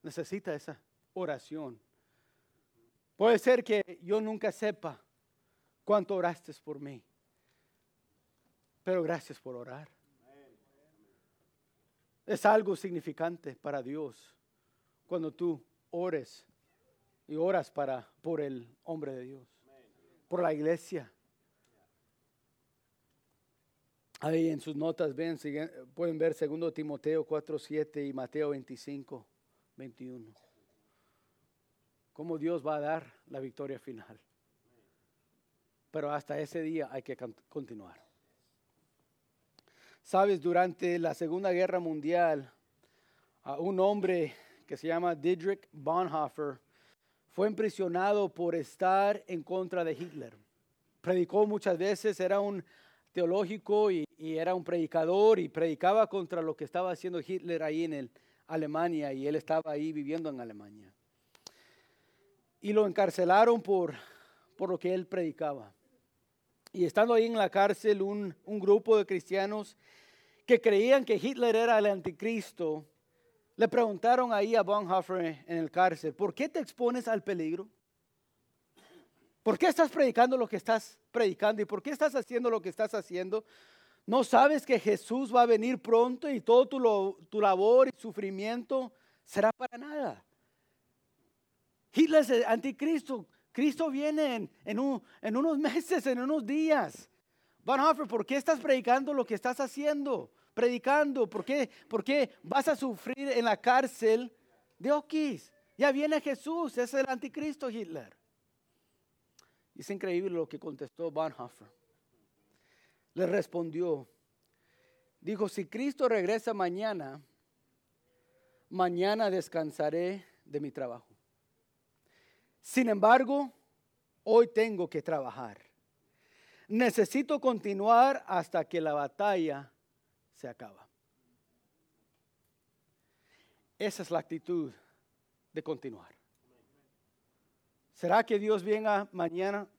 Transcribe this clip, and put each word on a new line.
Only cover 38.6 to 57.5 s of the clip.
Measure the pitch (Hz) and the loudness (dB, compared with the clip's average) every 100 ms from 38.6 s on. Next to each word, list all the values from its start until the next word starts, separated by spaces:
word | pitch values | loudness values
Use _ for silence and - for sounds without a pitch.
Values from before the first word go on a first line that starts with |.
| _ _ _ _ _ _ _ _ _ _ _ _ _ _ | _ _ _ _ _ _ _ _ _ _ _ _ _ _
Sabes, | - 190 202 185 | -2 2 2 2
durante | 165 175 185 165 180 175 | 2 2 2 0 -2 0
la | 165 | -2
Segunda | 143 165 180 196 | -4 -6 -2 -2
Guerra | 180 185 180 | 0 0 -2
Mundial, | 170 156 147 175 170 151 135 _ _ _ _ _ _ _ _ _ | -4 -6 -2 2 2 0 -6 _ _ _ _ _ _ _ _ _
a | 131 143 | -12 -6
un | 175 185 | -4 2
hombre | 190 208 180 175 151 - - _ _ | 2 2 0 0 -2 -6 -20 _ _
que | 143 | -8
se | 160 | -4
llama | 165 175 160 | -2 -2 -2
Dietrich | 156 180 185 196 _ | -2 0 -2 -6 _
Bonhoeffer | 151 143 170 180 156 143 - 147 131 _ _ _ _ _ _ _ | -8 -2 0 0 -2 -4 -6 -8 -8 _ _ _ _ _ _ _
fue | - 214 | -2 -2
impresionado | 220 220 - 185 175 196 208 196 | 0 -4 -2 -2 0 2 2 0
por | - 175 170 | -2 -2 -2
estar | 139 - 185 190 202 208 - | -6 -2 2 4 2 0 -6
en | 175 | -10
contra | 147 185 185 180 | -6 -6 -4 -4
de | 165 | -4
Hitler. | 147 170 147 117 110 _ _ _ _ _ _ | -6 -10 -12 -16 -18 _ _ _ _ _ _
Predicó | - 180 175 208 208 | -2 0 2 2 2
muchas | 208 202 170 | 2 -2 0
veces, | 196 196 214 190 | 0 0 -2 -2
era | 185 202 | 0 0
un | 202 196 - _ _ _ _ | 0 -6 -10 _ _ _ _
teológico | - 170 190 185 214 - 208 214 | -2 0 0 -2 -6 0 2 2
y, | 175 151 _ | 0 -4 _
y | 160 160 | -8 -2
era | 170 185 | -2 -2
un | |
predicador | 165 170 156 165 160 190 214 208 | -2 -2 0 0 2 6 6 6
y | 160 | 0
predicaba | 160 165 151 180 214 220 | -2 -2 2 2 4 2
contra | 196 175 170 | -2 -4 -4
lo | 160 156 | -4 -6
que | |
estaba | 147 175 185 | -6 -4 -4
haciendo | 170 185 175 | -4 -6 -8
Hitler | 151 185 170 | -6 -8 -4